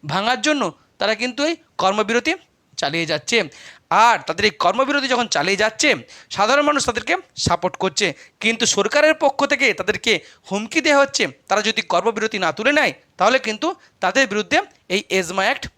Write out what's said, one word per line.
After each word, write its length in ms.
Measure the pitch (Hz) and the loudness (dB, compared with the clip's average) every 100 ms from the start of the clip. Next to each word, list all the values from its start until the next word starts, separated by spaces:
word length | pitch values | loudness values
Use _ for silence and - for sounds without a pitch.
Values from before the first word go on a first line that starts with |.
| 151 | -4
ভাঙার 280 | 170 214 254 294 | -4 0 0 0
জন্য 160 | 294 247 - _ _ | 0 -2 -6 _ _
তারা 140 | 202 214 | -2 -2
কিন্তু 200 | 247 240 294 | -4 -2 -2
এই 60 | 339 _ - | -2 _ -2
কর্মবিরতি 520 | 185 208 208 233 233 381 _ _ _ - | 0 0 0 0 0 -4 _ _ _ -6
চালিয়ে 320 | 143 160 165 | -4 -2 -2
যাচ্ছে। 260 | 151 - 233 165 - - - _ 180 233 | -4 0 -2 -2 -8 -20 -20 _ 4 6
আর 100 | 208 139 | 4 -2
তাদের 160 | 170 208 | -2 -2
এই 40 | - | 2
কর্মবিরতি 440 | 170 202 269 285 269 | 0 2 0 0 0
যখন 140 | 240 233 156 | -2 0 -2
চালিয়ে 260 | 160 196 | 0 0
যাচ্ছে, 260 | 214 220 302 185 113 - - - | 0 0 0 0 -4 -20 -14 -2
সাধারণ 280 | 208 277 294 | 2 2 2
মানুষ 120 | 294 247 | 0 -2
তাদেরকে 240 | 233 - 359 - - - | -4 -2 -4 -4 -6 -2
সাপোর্ট 300 | 170 180 - | 0 -2 -2
করছে, 240 | 190 - 196 135 - _ | -4 0 -2 -4 -16 _
কিন্তু 200 | 214 226 233 - | -2 0 0 0
সরকারের 400 | 285 294 302 311 | 2 4 4 4
পক্ষ 160 | 294 - 277 | 0 0 -2
থেকে 160 | 269 254 190 | 2 0 0
তাদেরকে 340 | 196 190 - 190 - - - | -4 -4 0 -2 -2 -20 -8
হুমকি 320 | 196 214 330 311 | -8 -4 -2 2
দেওয়া 160 | 285 | 4
হচ্ছে, 200 | 269 - 185 - _ | 2 0 -4 -6 _
তারা 120 | 196 208 | 0 0
যদি 140 | 226 - | -2 0
কর্মবিরতি 460 | 175 196 214 214 214 175 | 0 0 -2 -4 -2 -2
না 40 | 156 | 0
তুলে 140 | 226 294 | 0 2
নেয়, 140 | 254 135 _ - | 0 -2 _ 0
তাহলে 180 | 190 254 240 | 2 2 -2
কিন্তু 200 | 214 320 370 _ _ | -4 -4 -6 _ _
তাদের 200 | 185 196 262 | -2 2 0
বিরুদ্ধে 260 | 208 208 302 403 _ _ 190 | 0 0 -2 -2 _ _ -6
এই 60 | - 190 | -2 -2
এজমা 240 | 170 190 196 | -2 -2 -2
অ্যাক্ট 160 | 269 - | -2 -8